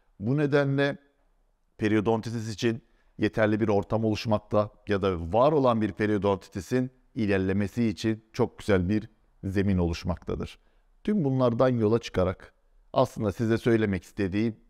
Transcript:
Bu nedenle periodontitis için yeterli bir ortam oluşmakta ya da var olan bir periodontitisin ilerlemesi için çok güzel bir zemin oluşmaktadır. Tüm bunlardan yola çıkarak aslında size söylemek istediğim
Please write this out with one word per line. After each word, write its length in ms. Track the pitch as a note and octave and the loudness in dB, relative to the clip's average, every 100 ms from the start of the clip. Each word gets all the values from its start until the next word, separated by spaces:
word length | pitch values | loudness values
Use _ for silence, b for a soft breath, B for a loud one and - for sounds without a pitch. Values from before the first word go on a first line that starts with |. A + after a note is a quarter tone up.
| _ - | _ -8
Bu 160 | G#2 C#3+ | -4 0
nedenle 600 | D3 D3 C#3 C#3 C#3+ - _ _ _ _ _ _ _ - | 2 2 2 0 -2 -4 _ _ _ _ _ _ _ -4
periodontitis 760 | G#2+ G#2+ G2+ A2+ A2+ A#2 A2 | 0 2 2 0 -2 -8 -8
için 280 | G#2 A#2+ A2+ _ _ _ - | -4 -2 -2 _ _ _ -4
yeterli 420 | G#2+ - G#2+ G#2+ | -2 2 0 2
bir 80 | A2 | 2
ortam 360 | G2+ G#2 A2 | 0 0 -2
oluşmakta 680 | A2 G#2 A#2 G#2+ - G#2+ G#2 _ - | 0 -2 -2 -4 0 -2 -2 _ -4
ya 140 | G2 | 0
da 300 | F#2+ F2 E2+ | 0 -2 -2
var 200 | G#2+ C#3 | 2 2
olan 280 | D#3 B2+ A2+ | 4 2 0
bir 120 | G#2+ | -2
periodontitisin 1000 | - G#2+ G#2 G2+ F#2+ - G2+ - B2+ B2+ _ _ | -2 0 0 0 -2 -4 -12 -4 -2 -2 _ _
ilerlemesi 680 | - G#2 G2 F#2+ G2 G2+ - | -4 0 0 0 -2 -2 -2
için 400 | A2+ - A2+ A2 _ | -2 0 -4 -4 _
çok 260 | - A2+ - | -4 -4 -4
güzel 300 | - F#2+ F2+ | 0 2 2
bir 200 | G#2+ - _ _ - | -2 -4 _ _ -12
zemin 340 | G2 G2 G2 F#2 | -4 0 2 2
oluşmaktadır. 800 | E2+ E2 F2+ E2+ - - C#2+ - _ _ _ _ | 0 -2 -6 -8 -6 -8 -8 -14 _ _ _ _
Tüm 200 | - G#3+ | -4 0
bunlardan 440 | C#3 C3 B2 A#2 C3 | 0 2 2 2 2
yola 300 | A#2+ G#2+ A2+ | 2 2 2
çıkarak 560 | - - F#2 F#2 - _ _ _ _ | -2 -2 0 -2 -14 _ _ _ _
aslında 400 | C3+ C3 - G#2+ | 0 0 0 -4
size 260 | F#2+ A2 A2+ | -2 0 0
söylemek 440 | A#2+ A2+ G#2+ F#2 | 2 2 2 -2
istediğim 540 | - - G2 G2+ A2+ A2 _ | -6 -4 -2 0 -2 -6 _